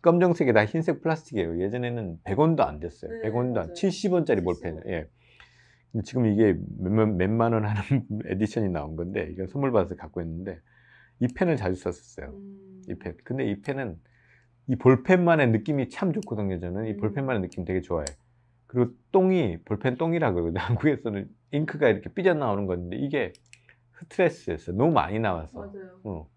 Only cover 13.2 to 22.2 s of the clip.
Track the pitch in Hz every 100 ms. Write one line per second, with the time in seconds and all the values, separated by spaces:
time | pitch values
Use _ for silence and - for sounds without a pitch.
13.2 | - 131 123 101 101 135 123 82 _ _
14.2 | _ _ _ _ - 123 127 131 - 185
15.2 | 175 165 127 110 110 143 123 - 185 190
16.2 | - 107 98 92 87 92 110 101 104 120
17.2 | 135 120 90 - 85 92 90 85 71 -
18.2 | _ _ _ _ _ 123 123 - _ 196
19.2 | 185 185 120 82 - 104 131 123 165 170
20.2 | 143 87 85 90 98 117 151 135 117 101
21.2 | - - _ 143 156 147 139 104 - -